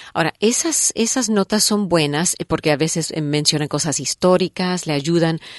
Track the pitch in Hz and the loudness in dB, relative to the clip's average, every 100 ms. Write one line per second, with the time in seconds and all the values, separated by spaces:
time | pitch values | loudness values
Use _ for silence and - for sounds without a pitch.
0 | - - 165 - 214 254 330 302 - - | -8 -2 -2 0 0 0 0 0 -2 0
1 | 226 269 220 208 190 214 - 208 196 170 | -2 0 0 0 2 2 2 0 2 2
2 | 147 147 175 - - 160 156 143 160 170 | 2 0 -2 -2 -4 -2 2 2 0 -2
3 | 156 160 147 147 147 151 147 147 160 135 | -4 -4 -2 0 2 0 0 -2 -2 -4
4 | 135 - 180 180 180 - 180 180 - 147 | -4 0 2 4 2 -2 -2 -2 -2 -2
5 | 139 170 165 160 - | 2 2 2 0 -6